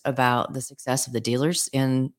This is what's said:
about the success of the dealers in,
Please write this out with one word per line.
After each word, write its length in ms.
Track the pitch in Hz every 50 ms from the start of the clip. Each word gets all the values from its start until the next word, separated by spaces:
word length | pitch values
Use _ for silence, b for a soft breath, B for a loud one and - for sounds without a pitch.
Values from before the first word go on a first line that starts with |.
| -
about 480 | 139 127 131 127 123 123 120 - - -
the 80 | 135
success 460 | 127 - 139 - - - 127 131 - 131
of 60 | 123
the 60 | 113
dealers 480 | 110 117 120 127 143 160 175 - - - -
in, 400 | 135 135 131 131 131 131 135 -